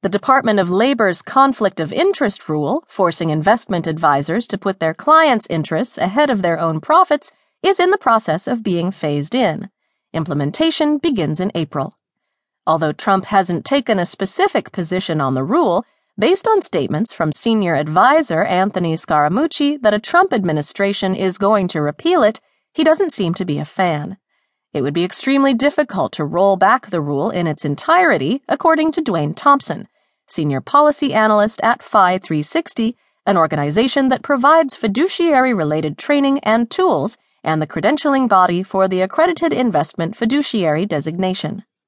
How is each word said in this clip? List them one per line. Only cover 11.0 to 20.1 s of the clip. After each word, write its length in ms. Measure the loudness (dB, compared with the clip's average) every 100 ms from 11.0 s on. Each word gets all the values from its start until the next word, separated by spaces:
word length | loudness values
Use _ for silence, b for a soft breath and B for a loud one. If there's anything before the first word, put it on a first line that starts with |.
| -2 -2 -2 -2
in 100 | -4
April. 420 | -4 -6 -6 -8 _ _ _ _ _ _ _ -2
Although 260 | 0 0
Trump 320 | -2 0 0
hasn't 400 | 2 0 0 -2
taken 340 | -2 -2 0 -2
a 60 |
specific 680 | -2 -4 -8 -2 0 0 -6
position 500 | -8 -4 -4 -4 -2
on 100 | -2
the 100 | -2
rule, 440 | -2 0 2 0 -2 _ _ -2
based 280 | 0 0 2
on 140 | 0
statements 540 | 0 -4 -2 -2 -4
from 180 | -2 -4
senior 420 | -2 0 0 2
advisor 680 | 0 0 2 4 4 0 -2
Anthony 520 | 0 2 0 0 -2 -4
Scaramucci 840 | 0 0 2 2 -2 0 -2 0
that 140 | 0
a 40 | 0
Trump 360 | 0